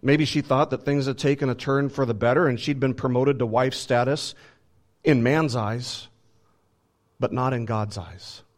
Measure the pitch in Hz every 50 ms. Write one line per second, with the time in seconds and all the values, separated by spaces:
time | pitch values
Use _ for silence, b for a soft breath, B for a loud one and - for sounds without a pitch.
0 | - 131 143 151 156 135 - 151 139 - 135 131 147 147 131 - - - 143 143
1 | 135 135 131 - - 147 139 139 147 135 123 127 - - 135 139 139 139 135 -
2 | 135 120 117 107 117 117 123 147 180 151 123 113 - - 147 135 131 131 127 -
3 | - 135 123 123 127 139 143 127 127 113 107 117 127 131 131 - - - 131 120
4 | 123 127 139 156 - - - b b b b b b b b _ _ _ _ _
5 | _ - 151 127 117 123 143 160 160 147 120 127 110 104 113 120 123 - - -
6 | - - _ _ _ _ _ _ _ _ _ _ _ _ _ _ _ _ _ _
7 | _ _ _ _ 131 - - 127 127 131 131 120 117 110 120 110 107 104 - 101
8 | 87 82 82 87 - - - - - _ _